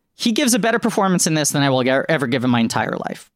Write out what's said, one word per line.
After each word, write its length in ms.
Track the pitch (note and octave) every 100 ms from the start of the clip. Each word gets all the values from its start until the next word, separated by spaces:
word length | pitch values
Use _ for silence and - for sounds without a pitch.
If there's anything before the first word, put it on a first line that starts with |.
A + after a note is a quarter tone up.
| _ -
He 160 | A#3+
gives 220 | A3 C#4
a 60 | A3+
better 200 | F#3 A#3
performance 460 | A3+ G3+ F#3+ F3 F3
in 80 | D#3
this 160 | C#3+
than 120 | D3+
I 60 | C#3
will 140 | C3
ge-, 220 | B2+ C3+ -
ever 180 | D#3+ B2+
give 160 | B2+
in 60 | B2+
my 100 | A#2+
entire 380 | A2+ A#2 A2 -
life, 340 | - - -